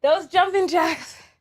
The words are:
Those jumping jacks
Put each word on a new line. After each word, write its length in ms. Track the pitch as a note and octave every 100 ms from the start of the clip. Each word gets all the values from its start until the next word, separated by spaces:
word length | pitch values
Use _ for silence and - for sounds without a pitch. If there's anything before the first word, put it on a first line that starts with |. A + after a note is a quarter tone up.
Those 240 | C#4 E4 D#4+
jumping 400 | F#4 F#4+ F#4+ F#4
jacks 480 | E4 E4 D#4+ - - - _